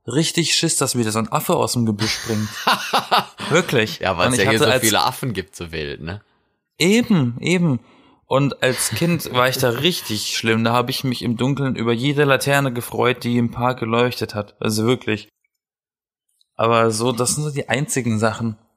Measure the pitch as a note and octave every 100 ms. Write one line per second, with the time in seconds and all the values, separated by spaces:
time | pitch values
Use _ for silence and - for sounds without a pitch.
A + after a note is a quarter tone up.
0 | - B2+ D#3+ - B3+ - E3 - C3+ B2
1 | A2 G#2+ G#2+ D3+ - D#3 A#2+ B2 A2+ G2+
2 | G#2+ - - G#2+ G#2+ - - A3+ - B3+
3 | - A3 - - C#3 D#3+ F3 C3 A2 -
4 | F#2 F2 F2+ B2 G2 A2+ - B2+ A2+ G2+
5 | A#2+ B2+ C3+ F#2+ F2 - E2+ E2 C#2+ C2
6 | D#2+ G2+ - _ _ _ _ - E3 A3+
7 | A#3 F#3 A#2+ A#2+ D#3 F3+ E3+ B2 - -
8 | _ _ - C3+ C#3 - B2+ A#2+ - A2+
9 | E3+ E3+ - B2 B2+ B2 B2+ A#2 D#3+ E3
10 | - G#2+ - - A2+ A2+ A2+ A#2+ B2 B2+
11 | C3 A#2+ A#2+ A#2 B2+ C#3 C3+ - A2+ A#2
12 | C#3 C#3+ C#3+ B2+ C#3 C#3 C3+ A#2+ - A2
13 | A#2+ C3 A#2+ A#2+ A#2 A2+ B2 B2 A2+ A#2
14 | B2 - A2 G#2 G2+ - A2+ G#2+ A2 B2+
15 | - G#2 - _ _ _ _ _ _ _
16 | _ _ _ _ _ - A2+ A#2 A2+ G#2+
17 | A#2+ A#2+ B2 D3+ D3+ C#3+ - A#2+ D3 C#3
18 | A#2 G#2+ A2+ G#2 A2+ G#2+ _